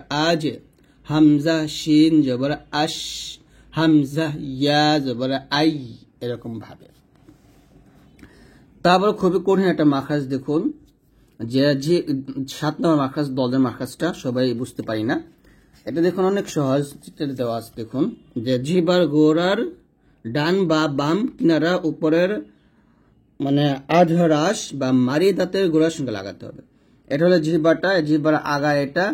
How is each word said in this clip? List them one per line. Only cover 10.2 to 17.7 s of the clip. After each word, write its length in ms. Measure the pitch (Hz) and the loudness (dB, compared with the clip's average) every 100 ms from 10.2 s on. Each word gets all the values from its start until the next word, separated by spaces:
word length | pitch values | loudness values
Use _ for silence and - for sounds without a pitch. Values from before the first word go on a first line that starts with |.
| 131 | -4
দেখুন, 460 | 135 143 151 262 - _ _ _ _ _ - | -6 -2 -2 -2 -6 _ _ _ _ _ -14
যে, 360 | 113 131 143 135 | -4 2 2 2
যে 200 | 143 175 - 135 135 135 135 | 2 0 0 -4 -6 -8 -8
সাত 320 | - 151 151 | -6 -4 0
নম্বর 160 | 170 151 | 2 2
মাখরাজ, 320 | 131 151 143 | 0 -2 -4
দলের 300 | 131 127 131 | -2 0 2
মাখরাজটা 540 | 127 - 123 - 160 | 0 -2 -10 -4 -4
সবাই 400 | 185 131 123 127 | -4 -4 -2 0
বুঝতে 280 | 117 127 - | -2 -6 -8
পারি 220 | - 110 | -6 -4
না। 180 | 110 185 - _ _ _ _ _ - | -2 -4 -6 _ _ _ _ _ -8
এটা 160 | 143 | -2
দেখুন 240 | 175 180 185 | 0 0 0
অনেক 240 | 196 - | 0 -4
সহজ, 340 | 160 135 139 143 - | -2 0 0 -2 -10
চিত্রে 240 | - - 147 | -18 -10 -8
দেওয়া 280 | 127 120 113 | -4 -4 -6
আছে। 140 | 110 | -8